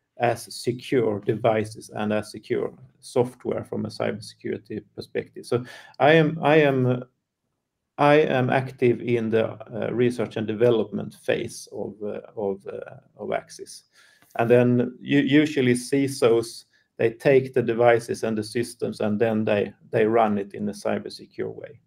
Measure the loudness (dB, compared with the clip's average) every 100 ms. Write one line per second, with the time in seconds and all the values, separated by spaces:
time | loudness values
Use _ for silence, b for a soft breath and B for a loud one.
0 | _ -2 -2 -2 -8 -8 -6 -6 -2 0
1 | 0 -2 -4 0 0 0 -2 -10 -14 -6
2 | -4 -4 -4 -12 -6 -4 -4 -10 -20 _
3 | -4 -2 -2 -4 -6 -6 -6 -6 -6 -4
4 | -6 -6 -12 -12 -10 -10 -10 -12 -12 -16
5 | -10 -10 -10 -14 -4 -4 -4 B B 2
6 | 4 6 4 2 4 4 4 2 0 -2
7 | -6 _ _ _ _ _ _ _ _ 2
8 | 4 6 4 0 2 0 -2 0 2 2
9 | -2 -2 0 0 0 -6 -12 -6 -4 0
10 | 0 0 -4 -4 -6 2 4 4 0 -6
11 | -10 -8 -2 -2 -4 -12 -14 -12 -12 -10
12 | -10 -12 -12 -8 -6 -6 -10 -14 -14 -18
13 | _ -14 -8 -8 -8 -18 -20 -20 _ b
14 | b b b -4 4 4 6 2 0 -6
15 | 0 2 4 4 4 2 2 0 0 0
16 | 0 2 4 4 0 -10 -20 _ _ -2
17 | -2 0 4 4 4 0 0 4 4 4
18 | 0 -4 -4 -4 -4 -4 -6 -6 -8 -4
19 | -2 0 0 2 0 0 -2 -6 _ 0
20 | 2 4 2 0 -4 -8 -8 -6 -4 -4
21 | -6 -14 -14 -10 -8 -10 -16 -20